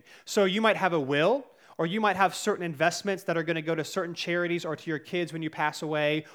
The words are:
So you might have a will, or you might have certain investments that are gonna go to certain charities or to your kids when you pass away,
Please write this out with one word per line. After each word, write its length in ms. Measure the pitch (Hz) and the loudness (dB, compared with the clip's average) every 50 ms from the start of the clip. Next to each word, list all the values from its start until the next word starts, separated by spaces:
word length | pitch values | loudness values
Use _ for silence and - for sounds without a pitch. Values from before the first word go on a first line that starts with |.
| - - - - - | -20 -20 -20 -20 -12
So 180 | - - 226 202 | -2 2 4 4
you 160 | 190 185 214 | 4 4 4
might 160 | 220 220 196 | 4 4 4
have 160 | - 190 180 | 4 2 2
a 80 | 170 160 | 2 2
will, 460 | 139 131 143 143 156 185 240 285 269 - - _ _ - - - | 0 2 2 4 4 4 4 2 -2 -8 -20 _ _ -12 -6 -4
or 80 | 160 165 | -2 -2
you 140 | 180 220 | 0 2
might 140 | 220 208 185 | 2 2 4
have 200 | 185 196 180 - | 4 2 2 2
certain 280 | - - 214 202 - 175 | 0 -2 -2 -2 0 -2
investments 600 | 170 156 135 160 175 170 - - 202 196 185 - | -4 -2 2 2 2 0 0 -2 -4 -4 -4 -2
that 140 | - 165 165 | -2 -2 -2
are 60 | 160 | 0
gonna 180 | 160 170 165 | -2 -2 -2
go 120 | 156 160 165 | -2 -2 -2
to 100 | 156 147 | -2 -2
certain 300 | - - 196 180 170 170 | -4 -4 -4 -4 -4 -6
charities 520 | - - 175 170 175 175 170 175 175 165 | -6 -4 -4 -2 -2 -2 -2 -2 -4 -4
or 100 | 170 151 | -6 -8
to 140 | 143 - 170 | -8 -6 -6
your 100 | 156 147 | -6 -6
kids 340 | 156 - - 175 175 156 156 | -6 -6 -4 -4 -4 -4 -6
when 80 | 165 | -6
you 80 | 160 151 | -8 -6
pass 320 | - - 156 151 151 - | -4 -2 -2 -2 -2 -4
away, 440 | 170 156 151 151 151 147 151 156 151 - - | -4 -4 -2 0 2 2 0 0 -4 -6 -10